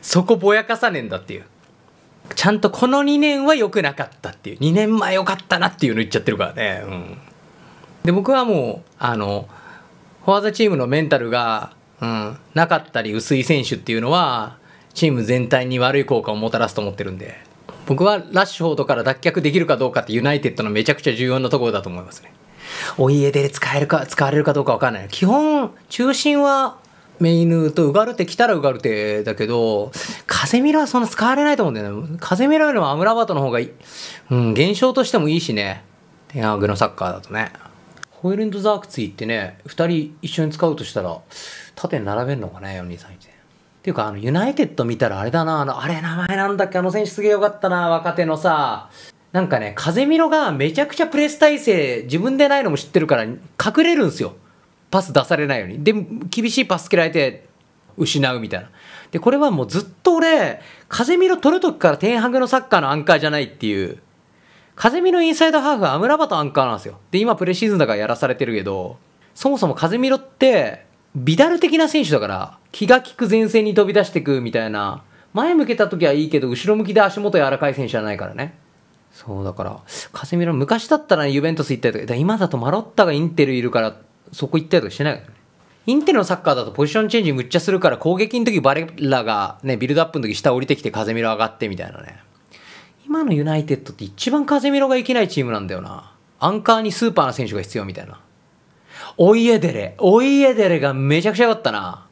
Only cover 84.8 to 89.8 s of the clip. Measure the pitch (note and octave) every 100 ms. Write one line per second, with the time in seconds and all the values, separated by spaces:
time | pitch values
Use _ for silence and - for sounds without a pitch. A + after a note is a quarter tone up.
84.8 | G#2 - D3 - - - _ _ _ _
85.8 | - C4+ D4+ C#4+ G3 F3+ - C3+ A2 G2+
86.8 | D3 D#3+ G#3+ A3+ F3+ C3+ B2 F3 E3+ F#3+
87.8 | F3 A#2+ D#3+ F3+ A3 B3 A#3 G3+ C3 C#3+
88.8 | E3 - D3 C3 A2+ G#2 G2 - C3+ B2